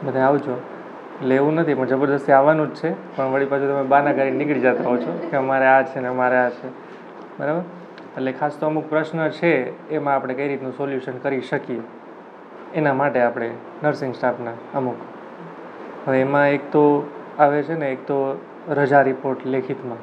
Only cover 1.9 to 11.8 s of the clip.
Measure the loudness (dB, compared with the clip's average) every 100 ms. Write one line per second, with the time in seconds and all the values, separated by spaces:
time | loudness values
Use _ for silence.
1.9 | 2 2 2 6 6 8 4 2 -2 -4
2.9 | -4 -8 -4 0 0 0 0 0 0 4
3.9 | 4 4 2 2 0 0 2 4 2 2
4.9 | 0 -2 -6 -4 -2 0 4 6 6 6
5.9 | -2 -4 0 2 4 2 -2 -12 -14 -16
6.9 | -18 -18 -18 -18 -8 -4 -4 -4 -12 -18
7.9 | -18 -14 -6 -6 -2 -4 -2 -2 -2 0
8.9 | -2 -2 -2 -2 0 2 2 0 -8 -6
9.9 | -4 0 0 0 -4 -2 -4 -6 -6 -4
10.9 | -4 -6 -6 -4 -4 -2 -6 -4 -8